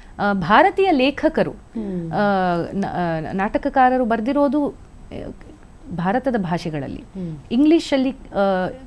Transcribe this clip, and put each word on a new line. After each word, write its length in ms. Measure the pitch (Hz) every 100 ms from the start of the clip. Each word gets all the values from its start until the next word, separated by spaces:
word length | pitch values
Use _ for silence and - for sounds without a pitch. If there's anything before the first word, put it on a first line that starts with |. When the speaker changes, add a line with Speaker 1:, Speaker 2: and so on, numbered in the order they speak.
| - -
Speaker 1:
ಆ, 140 | 202
ಭಾರತೀಯ 560 | 196 165 220 359 - 381
ಲೇಖಕರು, 600 | 302 262 277 302 302 165
Speaker 2:
ಹ್ಮ್. 600 | - - 233 208 180 165
Speaker 1:
ಆ, 40 | 165 208 196 185 170 160
ನ-, 120 | 190
ಆ, 480 | 185 - 175 160 147
ನಾಟಕಕಾರರು 720 | 180 202 - 285 269 254 254
ಬರ್ದಿರೋದು, 640 | 247 226 220 285 285 285 285
ಆ, 40 | - - - - - - - - - - - -
ಭಾರತದ 420 | 175 175 233 262 233
ಭಾಷೆಗಳಲ್ಲಿ. 640 | 175 170 170 151 131 -
Speaker 2:
ಹ್ಮ್. 380 | - 190 175 151 -
Speaker 1:
ಇಂಗ್ಲಿಷಲ್ಲಿ, 580 | 233 302 330 - 269 262
ಆ, 580 | 262 - - 196 185 185 -